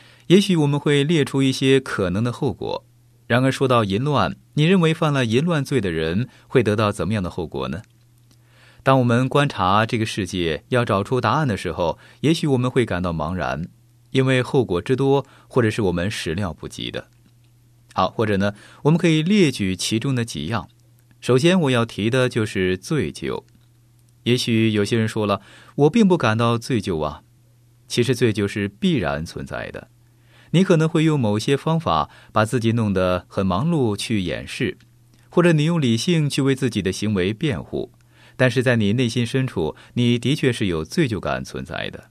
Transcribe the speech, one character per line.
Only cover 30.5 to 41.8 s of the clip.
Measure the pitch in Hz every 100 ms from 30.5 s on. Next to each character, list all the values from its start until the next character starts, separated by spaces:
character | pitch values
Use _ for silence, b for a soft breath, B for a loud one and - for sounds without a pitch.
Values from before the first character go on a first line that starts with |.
| 156
可 | 190 170
能 | 160
会 | 160
用 | 160 151
某 | 110 104
些 | 110 139
方 | - 160
法 | 156 80 73 B B
把 | -
自 | 110 131
己 | 113
弄 | 113 110
得 | 95 92 90 -
很 | - 95
忙 | 90 151
碌 | 170 120 101
去 | - 110
掩 | 87 60 64
饰， | - 113 - _ _ _ _ b
或 | -
者 | 175
你 | 160 147
用 | 170
理 | 131 113
性 | - 170 147
去 | 143
为 | 135 135
自 | 135
己 | 110
的 | 92
行 | 92 104
为 | 101 90
辩 | 113 - 90
护， | 62 69 - _ b b b b
但 | 127
是 | 123
在 | 123 120
你 | 101
内 | 120 123
心 | 123
深 | 117 131 131
处， | - 78 - B
你 | B 120 120
的 | 120 151
确 | 139
是 | 120 104
有 | 82
罪 | 80 - 147
疚 | 101
感 | 76 65
存 | 67 65
在 | 67 58